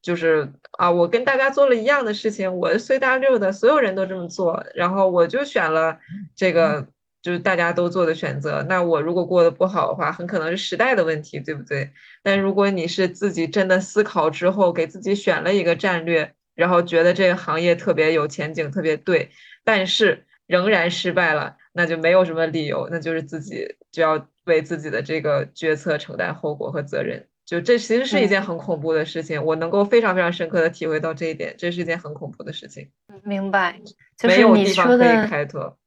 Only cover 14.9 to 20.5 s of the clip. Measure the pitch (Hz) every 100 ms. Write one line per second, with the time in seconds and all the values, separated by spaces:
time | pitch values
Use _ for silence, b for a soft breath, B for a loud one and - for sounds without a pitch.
14.9 | 196 202 202 202 156 160 196 170 170 196
15.9 | 175 165 165 147 _ _ - 170 175 175
16.9 | 165 170 180 185 180 - 156 175 170 196
17.9 | 156 156 160 147 - 151 156 151 139 151
18.9 | 151 - 170 139 b b b - 214 185
19.9 | - 208 - _ _ _